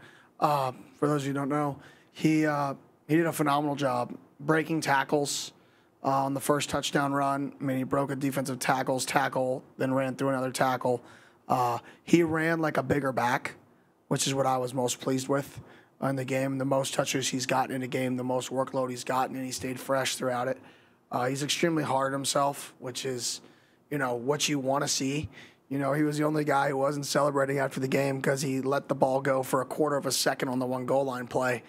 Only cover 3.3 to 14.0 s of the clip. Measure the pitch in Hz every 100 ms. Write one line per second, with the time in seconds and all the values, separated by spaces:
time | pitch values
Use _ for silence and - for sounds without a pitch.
3.3 | 147 151 143 151 135 139 123 120 - -
4.3 | - 143 160 156 160 147 139 135 151 143
5.3 | - - - _ _ _ _ 139 135 135
6.3 | 139 - 143 - 147 - 151 139 139 139
7.3 | 139 139 - 139 131 127 139 135 135 139
8.3 | 135 131 127 - 131 131 131 - 147 131
9.3 | 131 131 131 - - 135 131 135 123 135
10.3 | 131 131 123 131 127 127 120 - - -
11.3 | _ - 127 123 120 - - - 165 165
12.3 | 160 160 165 156 147 131 147 135 123 120
13.3 | 131 - - - _ _ _